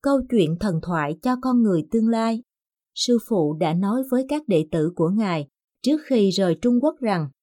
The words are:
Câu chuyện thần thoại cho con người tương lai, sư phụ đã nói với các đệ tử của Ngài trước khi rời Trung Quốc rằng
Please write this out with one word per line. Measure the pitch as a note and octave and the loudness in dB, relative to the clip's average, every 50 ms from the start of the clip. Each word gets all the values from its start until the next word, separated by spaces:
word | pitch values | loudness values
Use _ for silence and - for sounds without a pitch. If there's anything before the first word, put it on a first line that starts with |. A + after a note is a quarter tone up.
Câu | - C#4 C#4 C4+ B3 - | 0 2 0 0 0 0
chuyện | B3 A3 E3+ D3+ E3 E3+ | 2 2 2 2 0 -2
thần | - G#3 E3 D#3+ | -2 -2 -2 -2
thoại | - E3+ F3+ D#3+ D3 C#3+ E3 - | -2 -2 -2 -2 -2 -4 -6 -4
cho | - B3+ B3+ B3+ | -2 -2 -2 -2
con | B3+ C4 B3+ A#3+ | -2 0 2 2
người | A3+ G#3 F#3 D#3+ D3+ - | 4 4 2 0 -2 0
tương | - A3+ A3 A3+ | 0 0 2 2
lai, | A#3 A3+ A3+ A3+ A3+ A3+ - _ _ _ _ _ _ _ _ _ _ | 0 0 0 -2 -2 -4 -8 _ _ _ _ _ _ _ _ _ _
sư | - - - A#3+ A3+ - - | -8 0 2 2 0 2 0
phụ | A#3 F#3+ D#3 D3 D#3 D#3 | 0 0 0 0 0 -2
đã | F3 D#3 E3 | -2 0 0
nói | F3 G3 G3 A3 C4 C4 C4 | 0 0 0 -2 -2 -2 0
với | B3+ B3 C4 C4 | -2 -2 -2 -2
các | D4 D4+ D4+ | -4 -6 -2
đệ | - F#3+ D#3 D#3 - | 0 0 0 0 0
tử | - E3 D3+ E3 F3 | -2 -2 -2 -2 0
của | - E3 E3 | -2 -2 0
Ngài | G3 A3 A3 F#3+ E3+ D#3 C#3+ _ _ _ _ _ _ _ - | 0 0 -2 -2 -2 -4 -6 _ _ _ _ _ _ _ -2
trước | B3 D4+ D4+ - | -2 -2 -2 -2
khi | - C4+ A3+ G3+ F#3+ | 0 2 2 2 2
rời | F3 F#3 F#3+ F3+ E3 - | 2 2 0 0 0 0
Trung | - B3 A#3+ B3 | 0 2 2 2
Quốc | C4 D#4 D#4+ _ | 0 0 -2 _
rằng | B3+ A3 G3 E3+ D3+ C#3 _ _ | -4 -2 -2 -2 -4 -6 _ _